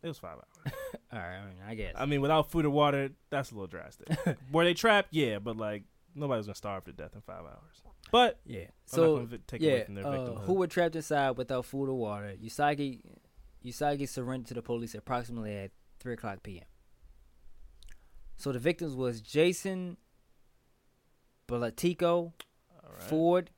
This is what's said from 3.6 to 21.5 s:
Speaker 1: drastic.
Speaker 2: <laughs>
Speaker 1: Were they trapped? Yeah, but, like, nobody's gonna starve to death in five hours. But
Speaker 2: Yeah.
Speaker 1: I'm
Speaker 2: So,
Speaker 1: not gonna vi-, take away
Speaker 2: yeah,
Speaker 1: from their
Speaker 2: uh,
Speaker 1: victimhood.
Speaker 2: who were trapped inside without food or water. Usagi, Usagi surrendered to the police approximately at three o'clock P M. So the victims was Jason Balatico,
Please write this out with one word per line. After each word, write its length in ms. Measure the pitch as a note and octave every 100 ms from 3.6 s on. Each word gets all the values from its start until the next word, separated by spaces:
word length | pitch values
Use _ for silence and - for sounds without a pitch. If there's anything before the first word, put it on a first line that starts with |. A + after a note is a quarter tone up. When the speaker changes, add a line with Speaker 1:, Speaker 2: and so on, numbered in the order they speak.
| F#2+
Speaker 1:
drastic. 400 | F2 D#2 - - E3 -
Speaker 2:
<laughs> 220 | C3+ C3
Speaker 1:
Were 120 | D#3
they 100 | E3+
trapped? 360 | E3+ A3+ G3+ G3
Yeah, 280 | D#3 C3 G#2
but, 180 | G#2+ A2
like, 260 | G#2+ G#2 G2+ _ _ C#3+
nobody's 300 | C#3+ A#2+ G#2
gonna 100 | G2+
starve 300 | G#2 G2 F2
to 60 |
death 180 | - D#2 -
in 60 |
five 200 | - F2+
hours. 380 | E2+ - - - - - -
But 280 | A#3 A#3+ - -
Speaker 2:
Yeah. 140 | B2
Speaker 1:
I'm 60 | E2 _ -
Speaker 2:
So, 160 | E3+
Speaker 1:
not 120 | E3 D3
gonna 100 | A#2
vi-, 100 | A#2 -
take 140 | -
away 160 | D#3 C3
Speaker 2:
yeah, 60 |
Speaker 1:
from 120 | G#2 G2
their 120 | G2
Speaker 2:
uh, 40 |
Speaker 1:
victimhood. 320 | C3+ B2+ A2+ G#2
Speaker 2:
who 80 |
were 140 | F#3+ F3+
trapped 280 | F3+ E3+ D#3+
inside 360 | D3+ D3 C3+
without 340 | B2 A#2+ C3 B2
food 220 | C3+ C3+
or 40 | C3
water. 360 | A2 G#2 G2+ G2
Usagi, 580 | A2+ - D3 D3 C#3+ A#2+ - - _ - - - B2
Usagi 420 | A#2+ D3 C#3+ C#3
surrendered 380 | - B2 C3 A#2
to 60 | A#2+
the 60 |
police 340 | A2+ A#2+ A#2 G#2+
approximately 600 | - B2+ A#2+ A#2 G#2+ G#2
at 160 | G2 - _ -
three 140 | B2+
o'clock 280 | A#2 A2 G2
P 160 | - F2+
M. 60 | - - _ - - - - - - - - - - - - - - -
So 140 | C#3+
the 80 | B2+
victims 360 | C3 E3+ E3 B2+
was 260 | B2+ A2+
Jason 760 | G#2+ C#3+ F3 F3+ G3 F#3 F3+ F3 _ _ _ _ _ _ _ _ _ _ _ _ _ _
Balatico, 560 | -